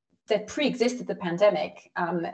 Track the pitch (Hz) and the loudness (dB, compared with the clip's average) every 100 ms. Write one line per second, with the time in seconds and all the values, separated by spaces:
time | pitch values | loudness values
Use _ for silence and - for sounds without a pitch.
0 | _ _ - 208 - - 269 - 247 - | _ _ -2 -2 -2 -2 -2 2 0 0
1 | 185 - 180 170 208 170 180 - - - | -6 -6 -4 4 4 4 -2 -8 -10 -4
2 | 175 175 165 | -2 -2 -4